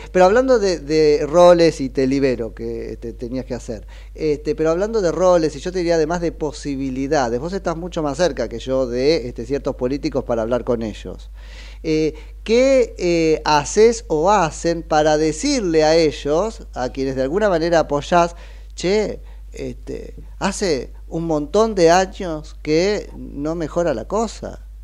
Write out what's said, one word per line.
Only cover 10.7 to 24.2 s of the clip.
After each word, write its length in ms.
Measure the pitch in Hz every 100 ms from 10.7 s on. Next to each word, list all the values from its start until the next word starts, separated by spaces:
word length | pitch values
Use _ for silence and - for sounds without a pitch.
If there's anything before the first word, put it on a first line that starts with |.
| 117
ellos. 480 | 110 101 95 85 - - - - - -
Eh, 300 | 160 156 156 147 - -
¿qué, 520 | - 233 269 262 226 -
eh, 440 | 180 170 160 156 -
haces 600 | 151 139 208 226 233 -
o 240 | 156 170
hacen 520 | 208 160 - 170 170
para 340 | 156 156 156 151
decirle 640 | 156 151 285 277 190 160
a 120 | 151 160
ellos, 720 | 160 - 139 156 214 220 -
a 160 | 127 127
quienes 260 | 135 135 131
de 80 |
alguna 260 | 131 180 208
manera 300 | 170 170 170
apoyás, 560 | 147 143 - 175 170 - - - - -
che, 460 | 170 214 196 101 - - -
este, 640 | - 131 117 - 127 - - - -
hace 540 | 185 190 196 135 - - -
un 180 | 165 165
montón 500 | 151 147 202 226 196
de 160 | 165
años 640 | 175 190 - 185 156 - -
que 460 | 147 156 190 202 - -
no 380 | 127 143 147 170
mejora 380 | 151 175 170
la 120 | 113 110
cosa? 600 | 202